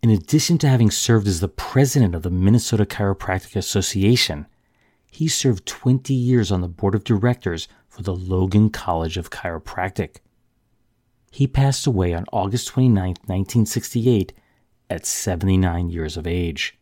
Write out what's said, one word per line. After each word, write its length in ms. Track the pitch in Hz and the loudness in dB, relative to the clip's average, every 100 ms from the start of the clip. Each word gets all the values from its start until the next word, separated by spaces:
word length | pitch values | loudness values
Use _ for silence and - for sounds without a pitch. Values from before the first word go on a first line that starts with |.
In 80 | 113 | 4
addition 480 | 107 - 151 - 170 | 2 2 0 2 2
to 100 | 147 | 4
having 200 | 127 110 | 4 2
served 380 | - - 113 101 | 2 2 2 2
as 120 | 87 | -2
the 80 | 92 | -4
president 680 | - - 135 135 139 107 85 | -6 -2 2 2 4 2 0
of 80 | |
the 60 | 87 | -2
Minnesota 560 | 90 95 117 - 110 101 | 2 4 4 2 0 0
Chiropractic 720 | - 101 98 - 92 - 104 | 0 -2 -2 -2 -4 -4 -6
Association, 920 | - 101 92 98 98 123 - 73 76 _ _ _ _ _ _ | -2 -2 -2 0 2 2 0 -4 -12 _ _ _ _ _ _
he 160 | - 160 | -4 -2
served 380 | - 135 101 - | 0 0 0 -4
twenty 480 | - 127 131 - | -6 0 0 0
years 380 | 131 123 123 98 | -2 2 2 2
on 100 | 95 | 0
the 80 | 90 | -2
board 260 | 85 101 101 | -2 -2 -2
of 80 | |
directors 640 | - 107 120 120 - 82 - _ _ | 0 0 2 0 -4 -6 -10 _ _
for 140 | - | -10
the 120 | 95 92 | -6 -6
Logan 540 | 90 92 95 104 107 | -2 0 2 4 2
College 480 | - - 85 82 85 | 0 -4 -2 -2 -6
of 120 | 85 | -10
Chiropractic. 880 | - 92 82 - - 92 - 76 - _ _ _ _ _ _ _ _ _ _ _ | -10 -8 -8 -10 -6 -6 -4 -8 -8 _ _ _ _ _ _ _ _ _ _ _
He 160 | - 135 | -2 0
passed 400 | 135 139 131 - | 2 2 2 -2
away 280 | 107 90 | 0 0
on 120 | 85 92 | -2 -6
August 380 | 101 98 120 - | -4 -4 -4 -4
twenty-ninth, 500 | - 127 104 92 87 - | 2 4 4 0 -6 -4
nineteen 380 | 92 95 120 107 | -4 0 0 0
sixty-eight, 680 | - - 120 117 113 90 - _ _ _ _ _ | -2 -4 -2 2 2 0 -8 _ _ _ _ _
at 160 | 87 - | -10 -6
seventy-nine 840 | - - 87 95 92 92 85 87 | -6 -4 -2 2 2 2 0 -4
years 260 | 85 78 80 | -4 -6 -6
of 100 | 82 | -4
age. 520 | 87 85 71 - _ | -2 -4 -4 -8 _